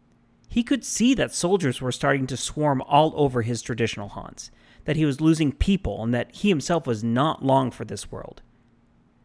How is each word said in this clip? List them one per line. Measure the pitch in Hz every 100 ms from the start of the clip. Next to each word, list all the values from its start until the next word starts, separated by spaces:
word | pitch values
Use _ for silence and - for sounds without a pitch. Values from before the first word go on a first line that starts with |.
| _ _ _ _ -
He | 233
could | 233 269
see | - - 240
that | 269 123
soldiers | - 175 196 147 120
were | 127
starting | - 143 139 131
to | 127
swarm | - - 151 131
all | - 143 160 160
over | 143 127
his | 113 117
traditional | - 117 113 - 101
haunts, | - - - - - _ -
that | - 156
he | 151
was | 135
losing | 156 160 151
people, | - - 196 - 101
and | 117
that | 120 -
he | - 208
himself | 165 - 170 135
was | 110
not | 117 120 156 -
long | 135 135 127
for | - 107
this | 131 -
world. | - - - - _ _ _ _ _ _ _